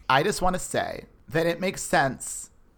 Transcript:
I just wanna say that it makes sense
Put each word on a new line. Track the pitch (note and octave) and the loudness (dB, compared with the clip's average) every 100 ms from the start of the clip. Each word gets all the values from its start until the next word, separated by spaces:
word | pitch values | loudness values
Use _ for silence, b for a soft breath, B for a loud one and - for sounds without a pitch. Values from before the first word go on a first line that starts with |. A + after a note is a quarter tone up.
| - | 2
I | C3+ | 4
just | E3+ G3 | 4 2
wanna | F#3 F3+ | 0 0
say | - A#2+ F2 - - - - | -2 -2 -2 -6 -12 -20 -6
that | D#3+ | 0
it | E3 E3+ | 0 0
makes | F#3 F#3+ | -2 -4
sense | - E3+ C#3 A#2+ - - - - - | 0 2 2 0 -8 -10 -14 -20 -20